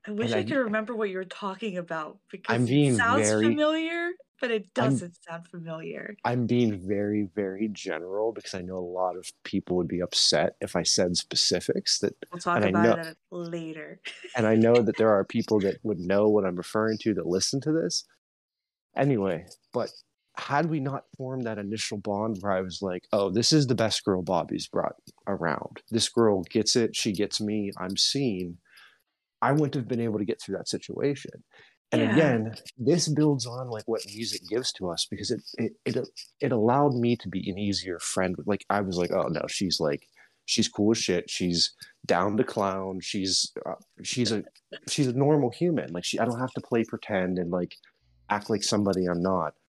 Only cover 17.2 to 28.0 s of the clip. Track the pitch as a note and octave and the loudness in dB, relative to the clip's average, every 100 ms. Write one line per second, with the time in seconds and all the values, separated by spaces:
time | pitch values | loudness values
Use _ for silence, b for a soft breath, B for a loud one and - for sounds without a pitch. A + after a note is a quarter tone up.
17.2 | D#2+ F#2 - C#3 D3+ D#3+ E3+ - - b | 0 0 0 -2 0 0 0 -4 -8 b
18.2 | _ _ _ _ _ _ _ - C#3 A#2+ | _ _ _ _ _ _ _ 0 2 2
19.2 | G2 E2 F#2 - _ B2 G#2 - _ _ | 0 -2 -8 -20 _ -6 -6 -10 _ _
20.2 | _ - - C#3+ E3 D#3 C3+ C3+ _ - | _ -14 -2 0 0 -2 -4 -6 _ -12
21.2 | C3 C3 A#2 G#2 G2+ A2 - G#2 G#2+ G2+ | -8 -6 -4 -6 -6 -6 -6 -6 -4 -2
22.2 | A2+ G2 G2+ F#2+ F#2+ E2 F#2+ F2+ _ G#2+ | -2 -2 0 0 -2 -4 -4 -6 _ 2
23.2 | G2 G2 A#2+ D#3 C3+ B2+ A2 - - F#2 | 2 2 4 4 4 2 0 0 0 0
24.2 | F2 F2 D2+ - - - - - - _ | 2 0 0 -6 -4 -4 -4 -6 -20 _
25.2 | - G2 E2+ C#2+ - - _ A2+ - - | -6 -2 -2 -2 -6 -14 _ -2 0 4
26.2 | A2+ G2+ E2 A2 G#2+ B2+ A2 - A#2 G2 | 4 4 2 0 2 2 2 0 -2 0
27.2 | G2+ - G#2 G#2+ G2+ - F#2 F#2+ | -2 -2 -2 -2 -4 -6 -6 0